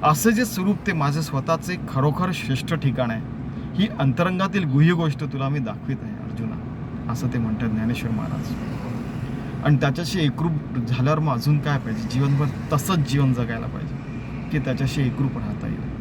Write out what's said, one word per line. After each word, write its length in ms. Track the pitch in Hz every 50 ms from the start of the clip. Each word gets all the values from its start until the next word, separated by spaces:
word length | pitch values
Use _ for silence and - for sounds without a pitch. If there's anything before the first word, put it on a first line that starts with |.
| -
"असे 240 | 151 156 135 - 226
जे 140 | 226 214 254
स्वरूप 320 | 220 - 190 180 202 202 - -
ते 60 | 202 180
माझे 280 | 156 139 143 143 160
स्वतःचे 540 | 156 135 139 135 120 139 165 160 - 180 180 - - 110
खरोखर 400 | 113 131 135 151 143 - 185 185 165
श्रेष्ठ 400 | 143 - 113 127 127 - - 165
ठिकाण 380 | 156 - 131 113 - 123 117
आहे." 340 | 113 110 - - - - - - - - - - -
"ही 120 | - 202 220 - -
अंतरंगातील 640 | - 135 120 - 170 185 180 180 190 190 - 202 175
गुह्य 280 | 147 131 143 156 170
गोष्ट 320 | 180 165 170 156 139 135 151
तुला 260 | 131 131 135 135 135
मी 100 | 143 147
दाखवित 380 | 113 107 101 - - - 131 -
आहे, 100 | 123 110
अर्जुना," 440 | 104 - - - - - 117 110 - - - - - - - - - - - -
असं 160 | 117 - -
ते 100 | 120 120
म्हणतात 320 | 123 113 110 107 107 120 110
ज्ञानेश्वर 420 | 107 110 110 117 120 - - -
महाराज. 420 | 120 107 110 - - - - - - - - - - - - - - - - - - - - - - - - - - - -
आणि 100 | 147 147
त्याच्याशी 440 | 127 139 143 131 - 170 - - 185
एकरूप 320 | 151 143 - - 156 170 156 147 151 - - 127 117 113
झाल्यावर 300 | 123 120 127 143 156 151
मग 140 | 156 151 127
अजून 260 | 117 - 143 151 143
काय 180 | 139 151 143
पाहिजे? 320 | 135 - - 107 110 113 117
जीवनभर 360 | 120 127 139 139 143 139 147 139 - - - - 151
तसंच 380 | 139 - 190 190 165 139 117
जीवन 220 | 131 143 139 131 123
जगायला 320 | 123 120 113 117 117 117
पाहिजे 300 | - - - - - - - - - - - - - - - - -
की 80 | - 147
त्याच्याशी 420 | 131 139 127 117 139 123 - 147
एकरूप 360 | 139 123 - - 135 131 -
राहता 300 | 117 107 - - - -
येईल. 280 | 55 52 - - - - -